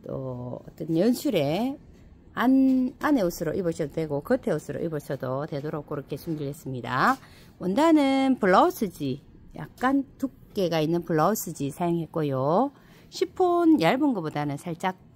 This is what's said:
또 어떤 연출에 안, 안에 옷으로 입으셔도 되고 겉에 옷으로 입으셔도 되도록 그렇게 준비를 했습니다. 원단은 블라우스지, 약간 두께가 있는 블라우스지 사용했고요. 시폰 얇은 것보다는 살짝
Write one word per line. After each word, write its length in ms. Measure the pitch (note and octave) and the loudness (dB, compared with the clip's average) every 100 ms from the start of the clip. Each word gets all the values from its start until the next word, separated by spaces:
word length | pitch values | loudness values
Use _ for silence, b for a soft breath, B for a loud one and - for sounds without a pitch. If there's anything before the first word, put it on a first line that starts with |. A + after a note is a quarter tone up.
또 560 | - C3+ C3 B2 B2 B2 - | -8 -8 -8 -10 -10 -12 -14
어떤 300 | - D#3+ E3 | -14 -4 2
연출에 800 | G#3 B3 D4+ G#3 C#3 E3+ B3 C#4+ - b b - - | 2 2 0 0 0 0 -4 -6 -16 b b -20 -16
안, 600 | - A#3 C4+ C4 C4 B3+ - | -2 2 4 4 2 0 -2
안에 220 | C#4 C#4+ | 0 2
옷으로 320 | F3+ F3+ D#3+ | 2 -2 -4
입으셔도 400 | D3 F3 E3 D3+ | -2 -4 -2 -4
되고 280 | - D#3+ C#3+ | -4 -4 -4
겉에 340 | - B3 A#3 D#3 | -2 -2 0 -4
옷으로 280 | - C#3+ | -4 -6
입으셔도 640 | E3+ D3+ - C#3 C3 C3 D3+ | -6 -6 -6 -6 -4 -4 -6
되도록 400 | C#3+ D3 D#3 D3 | -8 -6 -8 -8
그렇게 320 | D3 C#3 C#3+ | -10 -8 -10
준비를 300 | - D3+ C#3 | -8 -6 -6
했습니다. 680 | C#3+ C#3 C3 A#2+ B2 F#3+ C4+ B B B - | -10 -10 -8 -4 0 2 0 B B B -8
원단은 800 | F3+ G3+ D#4+ D#4 C4+ C4+ C4+ C4 | -2 2 4 6 4 2 2 2
블라우스지, 840 | G3 F#3+ D#4+ F4+ G3+ - C#3 B2+ - - - - | 6 6 6 2 -4 -4 -6 -6 -10 -20 -20 -16
약간 480 | D#3 - B3+ C#4 C4 - | -16 -4 0 0 -2 -8
두께가 640 | C4+ - - - F3+ E3 | -10 -10 -12 -2 0 2
있는 240 | D#3 E3+ | 2 0
블라우스지 640 | E3 D#3+ D#3+ G#3+ - D#3+ C#3 | 0 2 2 2 -4 -6 -6
사용했고요. 1040 | - F3 E3+ D#3+ E3 D3 C3 C3+ F3 C#4 B B B B | -2 -2 0 -2 -4 -2 0 2 2 0 B B B B
시폰 720 | - F4+ - F#4 F4 F4 D4+ | -6 -6 0 2 4 4 6
얇은 360 | E3 B3+ D4 A3+ | 4 2 0 0
것보다는 420 | D#3 D3 D3 C#3+ | -4 -4 -4 -6
살짝 400 | - E3 F#3 F#3 - | -8 -4 -4 -6 -16